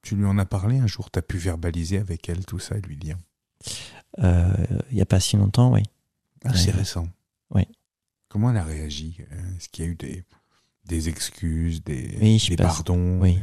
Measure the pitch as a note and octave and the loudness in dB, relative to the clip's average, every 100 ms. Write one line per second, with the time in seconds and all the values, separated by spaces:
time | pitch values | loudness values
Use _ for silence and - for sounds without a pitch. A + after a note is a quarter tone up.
0 | - G2+ G2+ G2+ F#2 G2 F#2+ C3 A#2 - | -4 -2 2 2 0 -2 0 2 0 -2
1 | - - - F2+ F2+ D#2+ E2+ E2+ E2 G2 | -6 -6 -4 -4 -4 -2 -4 -4 -2 -2
2 | G2 E2 - F2 F#2+ F2 - G#2 F#2 D2 | -4 -8 -6 -8 -6 -10 -6 -8 -8 -10
3 | - F#2 - _ _ _ - - - - | -10 -10 -12 _ _ _ -14 -14 -14 -20
4 | _ - F2+ F2 F2 F#2+ - - - A2 | _ 0 4 4 4 2 0 -2 -2 0
5 | F#2+ G2 - G#2 G2 G2 B2 A2 G2+ _ | 4 2 4 2 4 4 4 4 0 _
6 | _ _ _ _ B2+ G2 F#2 F#2+ G2 F2+ | _ _ _ _ -2 2 2 2 -2 -4
7 | E2+ - _ _ _ - - - _ _ | -8 -10 _ _ _ 0 0 -4 _ _
8 | _ _ _ G#2 A#2 A#2 D#2+ D#2 D2+ C#2+ | _ _ _ -2 0 0 -2 -6 -8 -8
9 | D#2 E2 C#2 D#2+ F2+ F#2 - - E2 E2 | -10 -12 -16 -12 -10 -12 -14 -8 -8 -6
10 | C#2 F2 - _ _ _ _ _ - E2 | -10 -12 -16 _ _ _ _ _ -6 -4
11 | D#2+ D2 - - E2 D#2+ E2+ D#2+ D#2 C#2 | -4 -6 -10 -6 -4 -2 -2 -4 -6 -8
12 | B1+ - G#2+ A2 - F2 F2 D#2 D#2+ F2+ | -8 2 4 6 4 2 2 2 0 2
13 | F2+ F#2 F#2 F2+ | 2 4 4 4